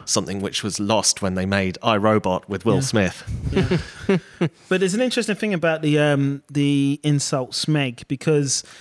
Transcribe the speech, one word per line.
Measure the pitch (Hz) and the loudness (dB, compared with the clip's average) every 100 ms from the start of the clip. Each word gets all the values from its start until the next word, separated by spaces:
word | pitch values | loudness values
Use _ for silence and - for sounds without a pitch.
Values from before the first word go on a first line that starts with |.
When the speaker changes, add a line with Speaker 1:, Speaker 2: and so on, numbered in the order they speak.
| - | -4
Speaker 1:
Something | 113 87 98 | -4 -2 -6
which | 98 - | -4 -4
was | 107 90 | -6 -4
lost | 101 110 - - | 0 2 2 0
when | 98 92 | -2 -2
they | 95 | 0
made | 98 95 87 | 0 0 -2
I, | 117 107 | 0 4
Robot | 107 107 95 92 - | 4 4 2 -2 -2
with | 98 110 | -2 2
Will | 110 | 2
Speaker 2:
Yeah. | |
Speaker 1:
Smith. | 131 113 92 - - - - | 2 2 0 -2 -10 -8 -2
Speaker 2:
Yeah. | 190 - 170 - - - 185 - | 0 2 0 -2 -8 0 0 -2
<laughs> | - 165 - - | -4 -4 -4 -4
But | 185 | 0
there's | 190 202 | 0 0
an | |
interesting | 254 240 220 196 | 0 -2 -4 -4
thing | 214 | -2
about | 180 165 160 | 0 0 0
the, | 156 147 | 2 4
um, | 147 143 139 139 _ | 4 2 0 -2 _
the | 143 143 143 139 143 | 0 2 2 2 0
insult | 147 143 - 139 127 | 0 0 0 -4 -4
smeg, | - - 151 135 117 - | -4 0 0 0 -6 -8
because | 139 - 147 139 - - - | -4 0 2 2 -4 -6 -20